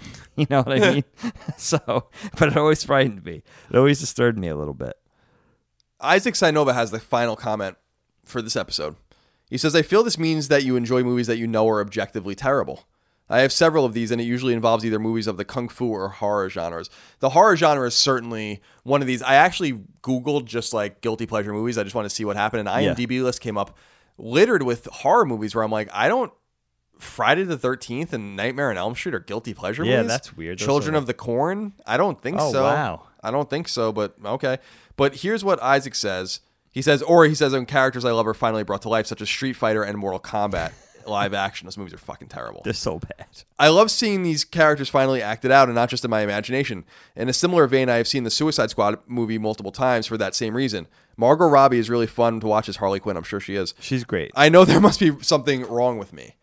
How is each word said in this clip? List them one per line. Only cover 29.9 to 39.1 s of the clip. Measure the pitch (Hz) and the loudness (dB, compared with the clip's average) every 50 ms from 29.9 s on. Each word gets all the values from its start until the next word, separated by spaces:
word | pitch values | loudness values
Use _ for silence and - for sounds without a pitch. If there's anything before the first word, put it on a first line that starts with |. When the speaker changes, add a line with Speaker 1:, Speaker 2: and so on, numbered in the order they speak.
| 131 | 2
Speaker 2:
movies? | 120 113 117 | 2 0 0
Speaker 1:
that's | 117 117 - - - | -2 -4 -6 -10 -16
weird. | - 80 82 90 87 | -12 -12 -10 -8 -6
Those | 104 | -2
Speaker 2:
Children | 123 139 147 - 151 156 | 0 0 0 0 -2 -2
Speaker 1:
are | 151 | -2
Speaker 2:
of | 131 | -2
the | 120 120 | -4 -6
Corn? | - - 120 117 127 147 175 190 208 214 202 196 _ _ | -8 -6 -4 -4 -2 -2 -2 -4 -6 -8 -10 -12 _ _
I | 104 113 | -2 0
don't | 135 196 196 139 - | 0 0 0 -2 -4
think | - 135 180 139 | -6 -6 -2 -2
Speaker 1:
Oh, | 156 143 | -2 0
Speaker 2:
so." | 123 135 135 | 0 2 2
Speaker 1:
wow. | - - 151 143 104 80 76 - _ _ _ - | 2 0 0 -2 -4 -6 -10 -14 _ _ _ -6
Speaker 2:
I | 110 | -4
don't | 123 143 143 - | -2 -2 -2 -2
think | 139 160 165 | -4 -6 -6
so, | - - 120 113 110 | -6 -4 -2 -2 -2
but | 104 110 104 95 - _ 104 | -2 -2 -4 -4 -6 _ -8
okay. | 101 120 135 - 131 123 - _ _ - - _ _ _ | -8 -6 -4 -2 -4 -4 -4 _ _ -20 -20 _ _ _
But | - 139 139 135 | 0 0 0 0
here's | 131 170 196 226 208 196 | -2 -4 -4 -2 -2 0
what | 196 180 117 | 0 0 0
Isaac | 117 131 139 139 135 131 - | 2 2 2 2 2 -2 -6
says. | - - 101 92 92 92 90 - - _ _ _ _ _ _ | -6 -4 -4 -4 -4 -6 -8 -10 -12 _ _ _ _ _ _
He | - 131 | -8 -2
says, | 131 151 143 127 | 2 2 2 2
or | - - 170 170 160 | 4 6 6 8 8
he | 151 156 | 6 4
says, | 143 151 135 139 | 2 0 0 0
"When | 131 120 | 0 -2
characters | - 143 139 131 131 123 127 120 | 0 2 2 2 2 0 -2 -2
I | 123 | 0
love | 117 113 107 | 0 0 0
are | 110 104 | 0 -2
finally | - - 113 110 110 101 | -2 -2 -2 -2 -2 -4
brought | 95 98 98 - | -4 -6 -6 -2
to | 110 | -2
life, | 113 110 107 | -2 -2 -2
such | - | -4